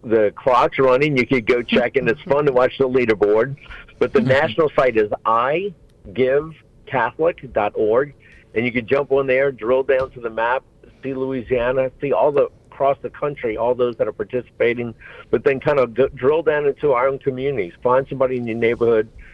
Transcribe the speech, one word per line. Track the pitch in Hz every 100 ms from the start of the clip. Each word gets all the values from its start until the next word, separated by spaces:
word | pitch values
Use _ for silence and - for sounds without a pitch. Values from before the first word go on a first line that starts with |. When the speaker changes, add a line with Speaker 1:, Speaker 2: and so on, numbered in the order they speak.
Speaker 1:
the | 120 110 104 -
clock's | 135 123 156 -
running. | 131 127 151 135
You | 120
could | 131 110
go | 123
check, | 117 120 120 139
and | 120
it's | 107
fun | - 139 147
to |
watch | 123 127 -
the | 135
leaderboard. | 127 117 101 104 107 127 139 - - - -
But | 123
the | 139
Speaker 2:
Mm-hmm. | 123
Speaker 1:
national | 131 156 113 151
site | - 131 110
is | 104 101 110
I | 113 127 160 202 - - _ -
give | 95 127 143 160 156 _ - -
Catholic | 131 117 - 160 180 127
dot | 110 104 95
org, | 107 117 147 - - - -
and | 110
you | 120
can | 120 110
jump | 139 143
on | 135 135
there, | 131 139
drill | 123 107 131
down | 135 131 131
to | 123
the | 117
map, | 113 117 135 - _ - -
see | 135
Louisiana, | 131 131 131 110 123 120 131 131 -
see | 143
all | 98 139
the, | 143 120 - _
across | - 139 135
the | 120
country, | - 147 143 120 107
all | 117 123
those | 123 113
that | 107
are |
participating, | 104 104 123 - - 120 120 120 113 - - -
but | 131
then | 139 135
kind | 156 143
of | 120
d-, | 113 131 131
drill | 127 156
down | 156 151 147
into | 135 147
our | 123 135
own | 135
communities. | - 127 139 131 87 -
Find | 120 131 135
somebody | 135 131 127
in | 120
your | 113
neighborhood, | 117 117 117 110 110 - -